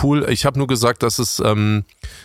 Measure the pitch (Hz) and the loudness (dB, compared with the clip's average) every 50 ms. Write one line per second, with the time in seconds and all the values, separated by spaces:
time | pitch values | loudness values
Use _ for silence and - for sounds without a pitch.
0 | - 139 147 147 135 131 123 - - 143 127 131 139 123 131 113 113 120 120 - | 0 2 2 2 0 0 -2 0 0 0 0 0 0 0 0 2 2 0 2 0
1 | - 117 - - 120 - - - - 107 107 107 107 107 107 104 104 - _ _ | -2 -2 -2 -2 -2 -2 -2 0 0 2 2 2 2 2 2 0 -2 -4 _ _
2 | - - - - - | -18 -18 -16 -18 -18